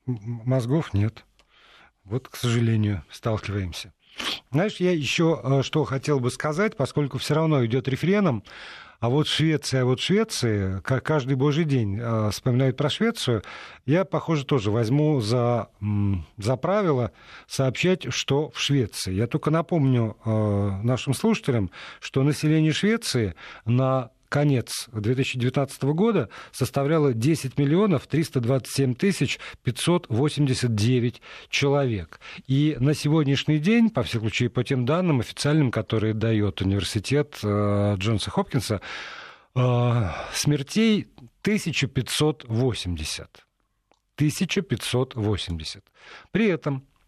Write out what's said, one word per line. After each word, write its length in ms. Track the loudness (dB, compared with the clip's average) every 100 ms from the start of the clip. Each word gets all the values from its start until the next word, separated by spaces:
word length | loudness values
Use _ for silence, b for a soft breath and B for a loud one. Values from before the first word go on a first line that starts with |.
| -8
м-, 340 | -8 -6 -8 -2
мозгов 480 | 0 2 -2 0
нет. 320 | 0 0 -2 _ _ b b b b b _ -8
Вот, 240 | -8 -8
к 80 | -4
сожалению, 640 | 0 2 2 2 0 -2 -8
сталкиваемся. 840 | -8 -4 -4 -4 -6 -6 -8 -14 _ B B B B -4
Знаешь, 260 | -2 0 0
я 140 | 0
еще, 500 | 0 0 2 2 2
э, 200 | 2 0
что 200 | 2 0
хотел 380 | -2 -2 0 0
бы 100 | 0
сказать, 460 | -2 -4 0 -2 0
поскольку 400 | -2 0 -2 -2
все 180 | 0 2
равно 300 | 2 2 2
идет 240 | 0 -2
рефреном, 540 | -2 2 2 2 0 -6 B B B B B
а 80 | 0
вот 180 | 2 0
Швеция, 540 | 2 2 0 0 0
а 40 | 2
вот 140 | 0
Швеция, 800 | 2 0 0 -2 0 0 0 -4
ка-, 220 | -2 -2
каждый 340 | 0 -2 0 0
божий 300 | 2 2 2
день, 340 | 2 0 -2
э, 300 | -2 0 0
вспоминают 460 | 0 0 2 2 2
про 120 | -2
Швецию, 540 | 0 -2 -2 -2 -2 B B B B 0
я, 200 | 0 0
похоже, 400 | -2 0 -2 0
тоже 260 | 0 2
возьму 480 | 0 2 2 2 2
за, 480 | 2 2 2 0 -4 -6
м, 440 | -2 0 2 0 -4 -8
за 180 | -4 -2
правило 560 | 0 0 2 2 0 B B B B
сообщать, 680 | -2 -2 0 0 0 -2
что 360 | -6 -2 0 -2
в 80 | -4
Швеции. 520 | 0 2 0 -4 -4
Я 140 | -2 0
только 240 | 0 0
напомню, 640 | 0 0 2 4 4 0 -2
э, 60 | -2 2 2 2 0 0
нашим 300 | 0 -2 -2
слушателям, 560 | 0 0 0 0 0 -2 B B B
что 240 | -4 0
население 480 | 0 2 2 2 2
Швеции 640 | 2 0 0 -2 -2 -2 -4 B B 0
на 460 | 2 2 0 -2 _ -4
конец 580 | 0 2 2 0 -8 -8
две 200 | -4 -2
тысячи 240 | 0 -2 0
девятнадцатого 540 | 0 0 -4 -2 -2
года 380 | 2 2 2 -2 B B
составляло 600 | -6 -2 0 0 2 2
десять 440 | 2 0 0 -2 0
миллионов 500 | 2 4 4 2 0
триста 320 | -2 0 -2
двадцать 340 | 0 0 -2
семь 220 | 0 0 2
тысяч 460 | 0 0 -2 -4 B B
пятьсот 460 | -6 -2 0 0 0
восемьдесят 640 | 0 0 2 0 2 0
девять 480 | 2 2 2 0 -4 B B B
человек. 720 | -2 2 2 0 -2 -6 -16 B B -2
И 300 | 2 2 2
на 140 | 0
сегодняшний 640 | 2 2 2 2 0 2 0
день, 300 | 4 4 4
по 140 | 2
всяком 260 | -2 -2 -2
случае, 200 | 0 0
по 140 | 0
тем 220 | 0 0 0
данным 340 | 0 2 2
официальным, 500 | 0 -4 0 2 2
которые 440 | 0 -2 0 0
дает 480 | 0 2 2 0 0
университет, 800 | 0 0 0 -4 0 0 0 -4
э, 520 | -2 0 2 2 2 0
Джонса 340 | 0 0 -2
Хопкинса, 480 | -4 -2 -2 -2 -4 B B B B B B B
э, 560 | 0 2 2 2 2 -2 -4 B
смертей 800 | -2 0 0 0 2 4 2 -2 -14 -20 _
тысяча 460 | -2 0 -2 -2 -2
пятьсот 580 | -2 -2 0 0 0 -2
восемьдесят. 1000 | 0 0 0 -4 -4 -6 -8 -12 -20 _ _ _ _ _ _ _ -2
Тысяча 460 | 0 0 -2 -2
пятьсот 520 | -2 -4 -2 0 0 -2
восемьдесят. 680 | 0 0 -2 -6 -8 -14 _ B B B B
При 160 | 0 2
этом 400 | 2 -2 -4 -8 _